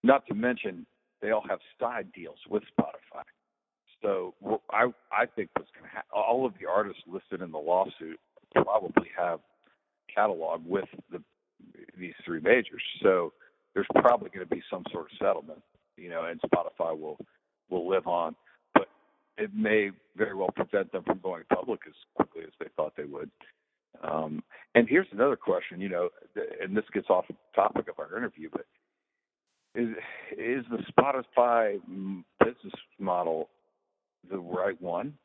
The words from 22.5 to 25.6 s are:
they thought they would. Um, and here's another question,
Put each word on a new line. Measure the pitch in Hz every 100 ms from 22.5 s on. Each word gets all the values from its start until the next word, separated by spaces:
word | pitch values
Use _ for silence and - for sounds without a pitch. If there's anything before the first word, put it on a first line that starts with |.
| _
they | 80 -
thought | 76 -
they |
would. | 73 71 78 _ - _ _ _ _ -
Um, | 80 78 78 76 - - -
and | 120 117
here's | 139 -
another | 101 135 120
question, | - 90